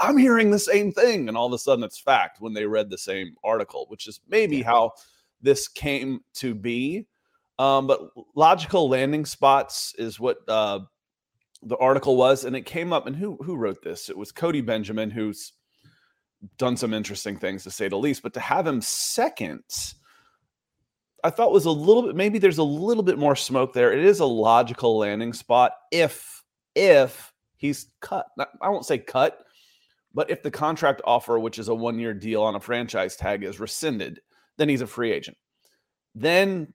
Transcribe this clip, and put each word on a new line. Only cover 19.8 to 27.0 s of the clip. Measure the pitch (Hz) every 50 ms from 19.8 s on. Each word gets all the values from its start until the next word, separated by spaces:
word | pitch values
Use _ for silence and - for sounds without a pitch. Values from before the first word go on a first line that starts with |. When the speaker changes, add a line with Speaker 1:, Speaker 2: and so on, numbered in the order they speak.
| - - - _ _ _ _ _ _ _ _ _ _ _ _ _ _ _ _ _ _ _ _ _ _ _ _ _ -
Speaker 1:
I | 165
thought | 160 - 233 -
was | - 196 147
a | 165
little | 160 147 151 180 220 240 240
bit, | - -
maybe | 165 190 208 208 220
there's | 185 196 160 147
a | 160
little | 143 143 151 175 214 240 220 202
bit | 180 170 139
more | 147 147 139
smoke | 135 - - 127 131 127 131 -
there. | 127 123 120 101
It | 135 160
is | 196 202 202
a | 165
logical | 135 120 110 107 113 113 120 123 117 120 - - 120 113 110
landing | 104 104 101 107 113 117 117
spot | - - - 120 120 123 - - - _ -
if, | - 170 165 143 - - - - - - _ _ _ _ _ _ -
if | 147 190 196 165 143